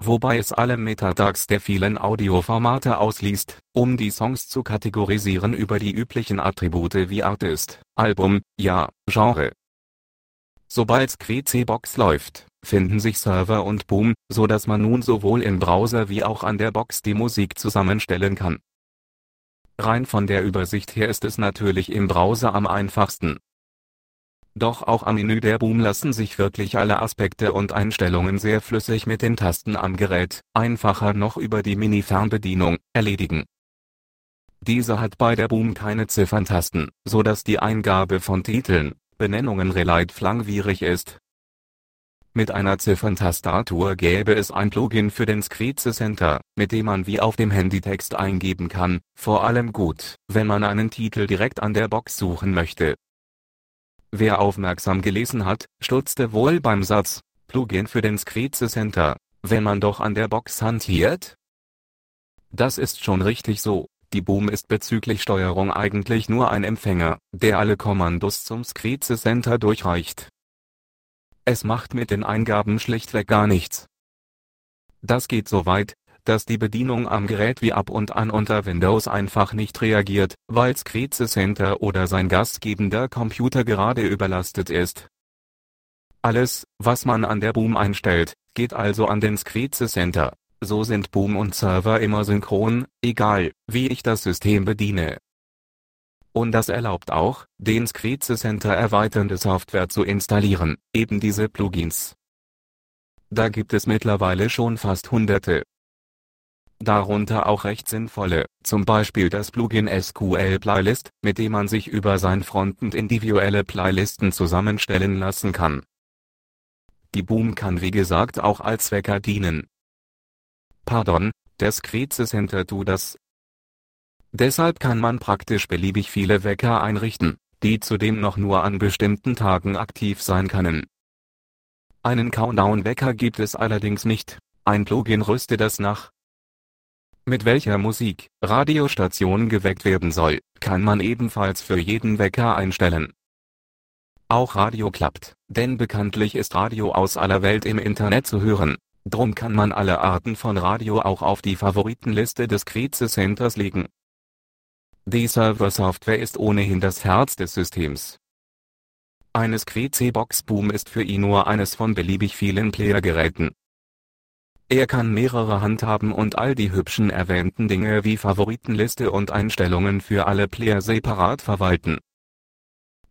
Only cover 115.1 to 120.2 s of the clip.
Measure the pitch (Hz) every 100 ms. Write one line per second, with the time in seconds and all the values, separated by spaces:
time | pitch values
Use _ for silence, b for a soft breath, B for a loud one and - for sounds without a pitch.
115.1 | 95 95 - - - 82 71 - _ _
116.1 | _ _ _ _ _ _ _ _ _ _
117.1 | 101 90 110 113 101 104 90 92 101 92
118.1 | 85 120 107 104 104 107 113 - 101 98
119.1 | 101 101 101 90 78 - _ _ _ _
120.1 | _